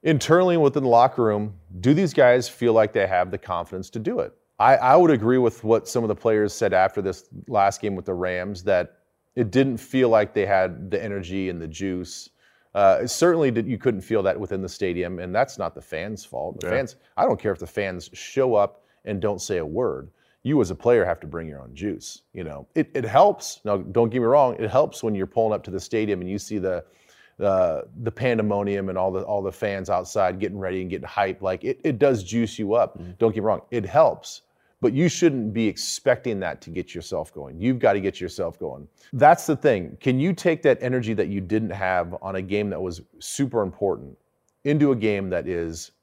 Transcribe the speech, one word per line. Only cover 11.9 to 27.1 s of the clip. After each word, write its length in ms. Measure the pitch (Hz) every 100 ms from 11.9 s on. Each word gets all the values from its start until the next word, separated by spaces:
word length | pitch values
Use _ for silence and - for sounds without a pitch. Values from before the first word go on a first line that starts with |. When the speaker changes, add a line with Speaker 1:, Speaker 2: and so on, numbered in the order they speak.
| 90 85 - - _ _ _ _ 98
Speaker 1:
Uh, 240 | 98 90
it 40 | 113
certainly 420 | - 170 170 143
did, 180 | 117 107
you 100 | 117
couldn't 240 | 131 104
feel 200 | - 110
that 160 | 95 92
within 220 | 98 98
the 80 | 92
stadium, 500 | - 95 87 87 90
and 140 | 90
that's 240 | 95 139 -
not 160 | 87
the 80 | 71
fans' 420 | 73 78 95 104 -
fault. 340 | 62 73 -
The 80 | 87
Speaker 2:
Yeah. 60 |
Speaker 1:
fans, 220 | 92 131 - _ -
I 80 | 262
don't 140 | 107
care 120 | 110
if 80 | 95
the 80 | -
fans 420 | - 98 90 -
show 420 | - - - 131 110
up 280 | 101 - _ _ -
and 140 | 98
don't 200 | 104 98
say 160 | - 92
a 80 | 78
word. 440 | 85 123 67 71 _ _ _
You 160 | - 147
as 80 | 95
a 60 | 90
player 300 | 120 120 90
have 140 | 85
to 60 | 78
bring 200 | 85 82
your 140 | 71
own 120 | 62
juice. 480 | 69 101 - - - _
You 100 | -
know, 240 | 82 71 69 -
it, 140 | 151
it 120 | 139 113
helps. 560 | 120 202 - - -
Now, 140 | 107 101
don't 320 | 87 95 117
get 100 | 123
me 60 | 117
wrong, 300 | 143 131 117
it 100 | 110
helps 320 | 127 151 -
when 140 | 113 104
you're 120 | 95
pulling 260 | - 113
up 100 | 104
to 80 | 95
the 80 | 92
stadium 400 | - 113 107 95
and 80 | 90
you 80 | 101
see 200 | - 107
the, 240 | 95 87 80 _ _